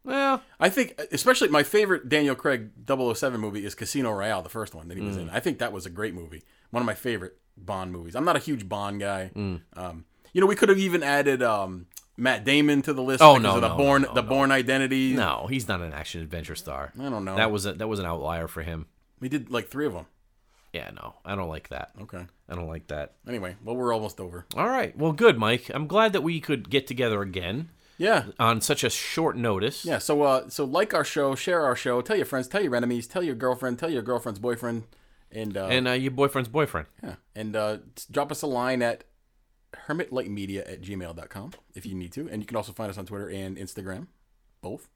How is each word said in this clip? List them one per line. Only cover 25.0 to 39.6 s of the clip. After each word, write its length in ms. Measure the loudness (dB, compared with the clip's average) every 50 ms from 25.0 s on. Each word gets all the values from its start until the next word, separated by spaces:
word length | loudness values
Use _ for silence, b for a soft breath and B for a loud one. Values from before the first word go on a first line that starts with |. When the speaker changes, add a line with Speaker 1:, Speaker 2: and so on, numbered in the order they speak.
| 0 0 2
Speaker 1:
good, 240 | 6 8 6 8 8
Mike. 320 | 4 2 2 2 0 -4 -6
I'm 120 | -4 -4
glad 260 | 0 4 4 4 4 4
that 80 | 2 0
we 180 | 0 -2 -4
could 300 | -2 -2 -2 -2 -2 0
get 160 | 0 0 0
together 340 | 0 -2 0 0 0 2 0 -2
again. 480 | -4 -4 -6 -4 -4 -4 -4 -6 -8 -14 b b b b b
Speaker 2:
Yeah. 280 | 2 4 4 4 2 -2 -2 _
Speaker 1:
On 220 | 4 4 4 4 2
such 200 | 0 0 2 2
a 40 | 0
short 460 | 0 -2 -6 -4 -2 0 0 0 0
notice. 480 | 0 0 0 2 2 0 -2 -2 -4 -4
Speaker 2:
Yeah. 140 | -2 -2 -2
So, 240 | 0 2 2 4 6
uh, 260 | 6 4 4 2 -2
so 160 | -4 -4 -4
like 300 | 0 2 0 0 2 2
our 100 | 0 0
show, 300 | 2 0 0 2 2 0
share 280 | 0 0 0 2 2 4
our 120 | 2 2
show, 240 | 0 0 0 0 0
tell 160 | 0 2 0
your 80 | 0 0
friends, 240 | 0 -2 -4 -4 -2
tell 140 | -2 0 0
your 120 | 2 2
enemies, 300 | 0 0 0 -2 -2 -4
tell 160 | -4 -4 -4 -2
your 120 | -2 -4
girlfriend, 440 | 0 0 0 0 0 -2 -4 -4 -2
tell 120 | -4 -2
your 100 | -2 -2
girlfriend's 380 | -2 0 -2 -2 -2 -6 -8 -4
boyfriend, 460 | -2 -2 -2 -2 -2 -6 -6 -6 -8 -12 b b b b b b b b -10
and, 240 | -8 -6 -6 -4
uh, 100 | -4 -2
Speaker 1:
And, 200 | 0 0 2 2 2
uh, 40 | 0
your 180 | 0 0 -2 0
boyfriend's 360 | 2 0 2 2 -2 -4 -2
boyfriend. 380 | 0 0 0 0 0 -6 -6 -6 _ -14 -12
Speaker 2:
Yeah. 140 | -12 -12 -14 _ _ _
And, 200 | -8 -8 -4 -2
uh, 220 | 0 0 0 -2 -4 -8 -18 _
s-, 100 | -18 -18 -6
drop 200 | -2 -2 -2 -2
us 100 | -4 -6
a 60 | -4
line 340 | -2 0 0 0 2 2 2
at 240 | 2 0 0 -2 -8 _ _ _ _ _ _ _ _ _ _ _